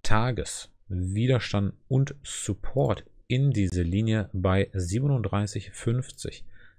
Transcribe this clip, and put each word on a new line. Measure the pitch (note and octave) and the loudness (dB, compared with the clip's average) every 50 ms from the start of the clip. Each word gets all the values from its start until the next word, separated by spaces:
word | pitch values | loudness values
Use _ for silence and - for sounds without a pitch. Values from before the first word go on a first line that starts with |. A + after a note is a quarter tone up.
| - | 4
Tageswiderstand | - G#2 G#2+ A#2 B2+ A#2+ - - - - - - - _ _ _ - F#2 F#2 F2+ F#2 F#2+ G#2 A#2 B2 C3 A#2 - - - G#2 G2+ F#2+ - - _ | 6 6 6 6 2 -2 -4 -4 -6 -8 -12 -14 -16 _ _ _ -8 -4 -4 -2 -2 0 0 2 4 2 2 2 0 0 0 0 0 -4 -6 _
und | - C3 C3 C#3 - - - | -2 0 0 0 0 -4 -12
Support | - - - - - - G2+ - - - - C3+ C#3+ B2+ G#2 - - - - - - | -14 -12 -12 -8 -6 -6 -6 -2 -2 -2 0 2 2 2 0 -2 -4 -20 -20 -12 -4
in | - B2 B2+ C#3 C#3 | -2 0 2 2 2
diese | A#2+ G#2 G2 F2+ F2 F2+ | 4 2 2 2 2 0
Linie | F2 E2+ F2+ G2+ A2 A2 A2 A2 G2+ - | 0 2 2 2 2 2 2 0 -2 -2
bei | - F#2+ F2+ F#2+ F#2 G2 G2 - - | -4 0 2 2 4 2 2 0 -2
siebenunddreißig | G2 F2+ E2+ G2 A#2+ C3+ C#3+ C#3 B2 G#2+ - - G2+ G#2 G#2 - G#2 - - | -4 -4 -2 -2 0 0 2 0 0 0 -2 -2 -2 -2 -2 -4 -8 -10 -10
fünfzig | - - - A#2 A#2 B2+ B2+ - - - - - - - - - - - - - - | -12 -6 -2 -2 0 -2 -2 -6 -10 -12 -10 -10 -10 -10 -14 -14 -14 -18 -20 -20 -20